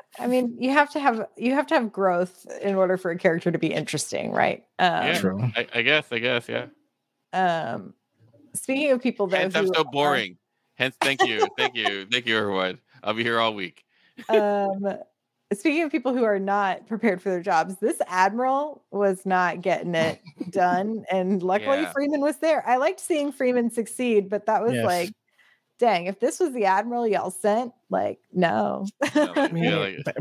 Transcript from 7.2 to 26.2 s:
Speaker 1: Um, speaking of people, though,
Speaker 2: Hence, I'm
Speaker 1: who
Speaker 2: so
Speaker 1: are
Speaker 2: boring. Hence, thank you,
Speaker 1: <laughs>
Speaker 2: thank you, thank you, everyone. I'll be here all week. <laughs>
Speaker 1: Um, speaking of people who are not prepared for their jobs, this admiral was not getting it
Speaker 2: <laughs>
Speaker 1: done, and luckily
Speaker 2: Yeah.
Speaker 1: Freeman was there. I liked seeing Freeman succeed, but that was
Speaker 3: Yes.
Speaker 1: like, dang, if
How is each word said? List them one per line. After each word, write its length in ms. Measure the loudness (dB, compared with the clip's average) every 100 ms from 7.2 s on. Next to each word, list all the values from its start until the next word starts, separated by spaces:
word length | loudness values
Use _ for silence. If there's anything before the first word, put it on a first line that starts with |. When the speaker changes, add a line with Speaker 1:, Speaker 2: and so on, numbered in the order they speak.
| _
Speaker 1:
Um, 640 | -2 0 0 -4 -8 -10 -20 _ _ _ _ _
speaking 380 | -12 -4 -2 0
of 100 | 0
people, 240 | 0 -2 -2
though, 120 | 0
Speaker 2:
Hence, 180 | 0 0
I'm 100 | 0
Speaker 1:
who 80 |
Speaker 2:
so 60 | 0
Speaker 1:
are 40 | 0
Speaker 2:
boring. 460 | 2 2 2 -2 -8 _ _ _
Hence, 200 | _ -4 0
thank 240 | -2 2
you, 240 | 2 2 0
Speaker 1:
<laughs> 60 | 0
Speaker 2:
thank 160 | -2
you, 320 | 0 -2 -2 -2
thank 160 | -2 2
you, 100 | 0
everyone. 420 | 2 0 -2 -4 _ _
I'll 120 | -4
be 80 | -2
here 140 | 0 2
all 140 | 0
week. 280 | 0 -8 -10 _
<laughs> 400 | _ _ -20 0
Speaker 1:
Um, 580 | 2 2 0 -2 -2 -4 -6 -12 _ _ _ _
speaking 300 | -2 0 0
of 80 | -2
people 240 | -2 -2 0
who 60 |
are 160 | 2 0
not 480 | 0 0 0 -4 -6
prepared 340 | -2 0 0
for 100 | -2
their 120 | -4
jobs, 320 | 0 0 0 -2
this 160 | -4 -2 -2
admiral 800 | 2 2 2 0 0 -2 -8 _
was 340 | 0 0 0 0
not 340 | 2 2 0
getting 360 | -2 -2 0 0
it 240 | 0 -2 -12 -14
Speaker 2:
<laughs> 140 | -6
Speaker 1:
done, 540 | 0 2 2 -2 -6 -2
and 320 | -2 0 0
luckily 380 | 0 0 2 0
Speaker 2:
Yeah. 100 | 0
Speaker 1:
Freeman 280 | -2 0 0
was 160 | 0 0
there. 260 | 0 0 2
I 80 | 2
liked 240 | 2 -2
seeing 320 | -2 -2 -2
Freeman 380 | 0 0 2 0
succeed, 580 | -2 -6 -4 2 2 2
but 160 | -4 0
that 160 | 0
was 120 | 0
Speaker 3:
Yes. 100 | 0
Speaker 1:
like, 260 | 0 0 -2 -8 _ _ _ _ _ _
dang, 260 | 2 2 0
if 140 | -2